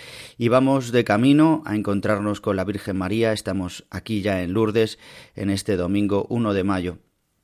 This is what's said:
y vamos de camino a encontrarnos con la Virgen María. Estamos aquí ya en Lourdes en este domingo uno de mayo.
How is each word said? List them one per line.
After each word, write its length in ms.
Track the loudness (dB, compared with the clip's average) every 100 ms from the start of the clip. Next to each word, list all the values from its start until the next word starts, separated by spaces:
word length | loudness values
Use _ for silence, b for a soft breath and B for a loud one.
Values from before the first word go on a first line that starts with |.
| B B B -4
y 100 | 2
vamos 420 | 4 4 2 2
de 140 | 2
camino 580 | 4 4 6 6 6 2 -2
a 80 |
encontrarnos 640 | -2 -2 0 0 0 -2 -4
con 160 | -2 -2
la 80 |
Virgen 320 | -2 -4 -4 -4
María. 360 | -2 0 0
Estamos 520 | -2 -4 -4 -6 -10 -12
aquí 320 | -10 -6 -2
ya 200 | -2 -2
en 100 | -2
Lourdes 460 | 0 0 2 0 B B B B
en 160 | -6 -2
este 260 | -2 -2 -2
domingo 500 | 0 0 0 0 -2
uno 240 | -2 0
de 100 | 0
mayo. 340 | 0 -2 -4 -8 _ _ _ _